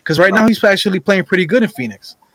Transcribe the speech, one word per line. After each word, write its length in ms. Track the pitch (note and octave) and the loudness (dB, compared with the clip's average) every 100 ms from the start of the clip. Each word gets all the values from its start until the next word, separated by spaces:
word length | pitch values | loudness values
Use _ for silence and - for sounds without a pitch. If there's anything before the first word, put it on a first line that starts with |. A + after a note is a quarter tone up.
'Cause 160 | - D#3 | -4 0
right 140 | F#3+ | 2
now 140 | G3+ A3 | 4 2
he's 140 | G#3+ | 2
actually 360 | G#3 G3 G#3 F#3 | 0 0 -2 -4
playing 240 | - G3 | -2 -2
pretty 220 | - F#3 E3+ | 0 -2 0
good 180 | A#3+ | 0
in 60 | A3 | -2
Phoenix. 480 | - A#2+ G2+ - - _ | -4 -10 -10 -20 -20 _